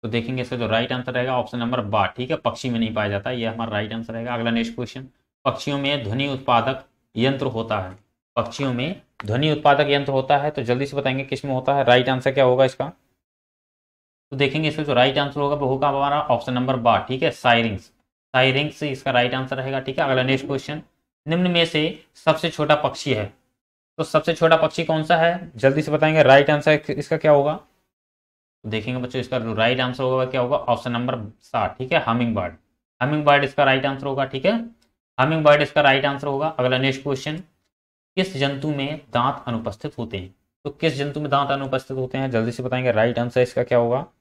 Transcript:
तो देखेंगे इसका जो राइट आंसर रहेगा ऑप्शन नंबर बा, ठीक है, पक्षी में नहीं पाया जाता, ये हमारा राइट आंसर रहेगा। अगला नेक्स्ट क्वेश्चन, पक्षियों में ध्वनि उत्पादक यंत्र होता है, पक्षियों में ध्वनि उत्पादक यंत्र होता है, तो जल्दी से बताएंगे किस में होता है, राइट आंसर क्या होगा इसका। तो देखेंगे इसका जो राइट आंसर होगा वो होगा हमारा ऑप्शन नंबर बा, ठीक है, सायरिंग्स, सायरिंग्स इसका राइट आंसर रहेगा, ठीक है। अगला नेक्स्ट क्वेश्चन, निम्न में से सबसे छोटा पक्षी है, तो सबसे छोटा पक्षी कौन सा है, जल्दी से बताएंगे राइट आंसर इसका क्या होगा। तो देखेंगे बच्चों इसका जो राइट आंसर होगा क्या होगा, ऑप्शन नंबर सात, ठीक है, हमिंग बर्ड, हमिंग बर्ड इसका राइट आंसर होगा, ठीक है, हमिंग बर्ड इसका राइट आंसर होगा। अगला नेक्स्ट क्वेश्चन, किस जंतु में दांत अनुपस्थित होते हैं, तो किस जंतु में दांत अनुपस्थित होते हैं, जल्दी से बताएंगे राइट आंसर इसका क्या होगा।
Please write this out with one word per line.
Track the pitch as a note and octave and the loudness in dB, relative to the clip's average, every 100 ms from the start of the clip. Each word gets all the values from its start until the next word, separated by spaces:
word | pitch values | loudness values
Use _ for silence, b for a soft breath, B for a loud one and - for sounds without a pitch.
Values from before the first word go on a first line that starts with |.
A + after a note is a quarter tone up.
तो | A2+ | -4
देखेंगे | A#2 A#2 B2+ | -4 -4 -6
इसका | B2 B2+ | -6 -4
जो | A2+ | 0
राइट | A2 B2 | 0 0
आंसर | B2+ B2 | -4 -4
रहेगा | B2 B2+ B2+ | -4 -2 -2
ऑप्शन | A2+ B2 | -2 -4
नंबर | A#2+ B2 | -2 -2
बा, | G#2 G#2 F#2+ | 0 0 0
ठीक | - B2+ | -2 -6
है, | D#3+ | -2
पक्षी | A#2+ A2+ C3 | -2 -4 -4
में | A#2 | -2
नहीं | A2+ | -2
पाया | A2 G#2 | -2 -2
जाता, | G2+ A2+ | -2 -4
ये | B2+ A2+ | -4 -4
हमारा | A2 A2+ | -4 -6
राइट | G#2 G#2 | -4 -6
आंसर | A2+ A#2 | -8 -8
रहेगा। | A2+ A#2 | -8 -6
अगला | A#2+ A#2 | -4 -2
नेक्स्ट | A#2 A#2 | 0 -2
क्वेश्चन, | A#2 A#2+ C3 C3 _ _ _ | -6 -10 -10 -16 _ _ _
पक्षियों | C3+ - - C#3+ | -4 -4 -4 -4
में | C#3 C#3+ | -2 -2
ध्वनि | A2 A#2+ C#3+ | -4 -2 -2
उत्पादक | C3 C3+ A#2+ A#2 C3+ - _ _ | -4 2 2 2 -4 -10 _ _
यंत्र | G#2+ B2 C3+ C3 | -2 0 0 -4
होता | A2 A2 G#2+ | -4 -4 -4
है, | F#2 F#2+ _ _ _ - | -6 -14 _ _ _ -4
पक्षियों | A#2 - C#3 | -4 -4 -4
में | A#2+ C#3 G3 _ _ | -2 -4 -8 _ _
ध्वनि | G2+ A#2 D#3 | -4 0 0
उत्पादक | D3 D3 C#3 C#3 | 2 4 4 4
यंत्र | C#3+ C#3+ | 2 0
होता | C3+ C3+ C#3+ | -2 2 2
है, | D3 | 2
तो | D3+ | -4
जल्दी | A#2 B2 C#3 | -2 -2 0
से | C#3 | -2
बताएंगे | C3+ C3 | -2 -4
किस | C3+ C3 | -4 -6
में | C#3+ | -4
होता | C3 C3 | -2 0
है, | C#3 | 2
राइट | B2+ B2 B2+ | 6 6 4
आंसर | C3 C#3 | 0 0
क्या | C3+ | 2
होगा | C3 B2+ | 4 4
इसका। | C3 - C#3 - _ _ _ _ _ _ _ _ _ _ _ _ _ | 2 0 -10 -10 _ _ _ _ _ _ _ _ _ _ _ _ _
तो | C3+ | 0
देखेंगे | C#3 D3+ D#3 | 0 2 -2
इसका | D3+ | -2
जो | D3 | 0
राइट | B2 C3 C3+ | 4 4 2
आंसर | C#3 D3+ | -2 -2
होगा | C#3+ C#3+ | -2 0
वो | C3+ | 0
होगा | C3+ C#3+ | 0 0
हमारा | C#3 C#3 D3 | 0 0 0
ऑप्शन | - A#2+ - | 0 -2 0
नंबर | B2 B2+ B2+ | -2 0 2
बा, | A#2 G#2 | 4 2
ठीक | - B2+ | 0 -2
है, | D#3+ | -2
सायरिंग्स, | - B2+ A#2 A2+ G2 - _ _ _ _ | 0 4 4 2 -4 -10 _ _ _ _
सायरिंग्स | C3 C3 C3 D3 - | 2 2 2 -2 -4
इसका | D3+ C3 C3+ | -6 -4 0
राइट | B2 B2 | 2 2
आंसर | C3 C3 C3+ | -2 -4 -6
रहेगा, | C3 C3+ | -4 -4
ठीक | C3 C3+ | -6 -2
है। | |
अगला | D3 B2+ | 0 2
नेक्स्ट | B2+ C3+ - | 2 0 0
क्वेश्चन, | C3+ - D3+ - _ _ _ - | -6 -6 -12 -12 _ _ _ -4
निम्न | E3 F3+ | 0 2
में | E3+ E3+ | 2 2
से | D3+ D#3 D#3 _ _ | 0 -2 -4 _ _
सबसे | - D#3 E3 | 0 0 -2
छोटा | D#3 D3+ D3 | -2 2 2
पक्षी | C3+ - C#3+ | 2 -4 -2
है, | A2+ G2 _ _ _ _ _ _ - | -2 -4 _ _ _ _ _ _ -8
तो | |
सबसे | D3+ D#3 E3 | 0 0 0
छोटा | E3 E3 D#3+ | 2 4 4
पक्षी | D#3 - | 4 -2
कौन | E3 D#3+ | -2 -2
सा | D#3 E3+ | 2 2
है, | E3+ F3+ F3+ A2+ | 2 0 -8 2
जल्दी | C3 C#3+ | 2 2
से | D3+ | 0
बताएंगे | D3+ D#3 D#3 | 2 2 4
राइट | C3 C3+ C#3+ | 8 8 8
आंसर | D3 C#3+ D3+ - | 2 2 2 0
इसका | C#3+ C#3+ D#3 | -8 -4 0
क्या | D#3+ | 4
होगा। | D3 C#3+ D#3+ _ _ _ _ _ _ _ _ _ _ | 6 4 -2 _ _ _ _ _ _ _ _ _ _
तो | A2 | -6
देखेंगे | A2 G#2+ B2+ | -6 -4 -6
बच्चों | B2 C3 | -4 -6
इसका | - C3 | -4 -4
जो | A2+ | -4
राइट | A2 A2+ B2+ | 0 2 2
आंसर | B2+ B2 | -2 -2
होगा | B2+ C3 B2+ | -2 0 0
क्या | C3 | -2
होगा, | B2 D3 | 0 0
ऑप्शन | - A#2 B2+ | 0 -2 -2
नंबर | A#2+ B2 B2+ G#2 - | -4 -4 -4 -8 -16
सात, | _ A#2+ F#2+ - | _ -2 -2 -4
ठीक | C3 | -2
है, | E3 | 0
हमिंग | - A#2 A#2+ | 0 0 0
बर्ड, | G2+ F2+ D#2+ _ _ _ _ | -2 -4 -10 _ _ _ _
हमिंग | B2+ D3+ | -2 0
बर्ड | D3 C#3+ | 4 4
इसका | C#3 - | 2 2
राइट | C#3 C3 C#3 | 2 2 0
आंसर | C3+ C#3 | -4 -6
होगा, | C3+ C3+ | -4 -4
ठीक | C3+ E3 | -2 0
है, | A#3 - _ _ _ _ - | 0 -6 _ _ _ _ -2
हमिंग | D#3 D#3+ | 0 4
बर्ड | D3+ D3 | 6 6
इसका | C#3+ - | 4 2
राइट | C#3+ C3+ C#3+ | 4 4 0
आंसर | C#3 C#3+ | -2 -4
होगा। | C#3 D#3 | -4 -4
अगला | D#3 B2+ B2+ | 0 0 2
नेक्स्ट | C3+ C3+ | 0 -2
क्वेश्चन, | C#3+ C3+ D3+ D#3+ - _ _ _ _ _ _ - | -4 -4 -6 -10 -12 _ _ _ _ _ _ -4
किस | F#3 C3 | -4 0
जंतु | C#3 C#3 D#3 | -2 -2 -4
में | C#3+ C#3 D3+ - | -4 -4 -6 -4
दांत | A#2+ B2+ C#3 - | 0 0 -2 -6
अनुपस्थित | A2+ A#2 G#2 - - | -6 -6 -8 -12 -10
होते | A2 A#2 | -10 -8
हैं, | F#2 _ _ _ | -12 _ _ _
तो | D3 | -12
किस | - D#3+ | -2 -2
जंतु | C3+ C#3+ C#3+ | -2 -6 -4
में | D3 | 0
दांत | C#3 C#3 | 0 0
अनुपस्थित | C#3 C#3 C3 - C3 | -2 -2 -4 -4 -6
होते | B2+ C3+ | -4 -4
हैं, | C3+ | -2
जल्दी | A#2+ A2+ | -2 -2
से | A#2 | -4
बताएंगे | B2+ B2+ B2+ | -4 -2 0
राइट | A2 A#2 A#2+ | 2 2 0
आंसर | A#2+ B2+ | -2 0
इसका | B2 - | 0 0
क्या | B2 B2 | 2 2
होगा। | A#2 B2+ E3+ _ | 2 -2 -4 _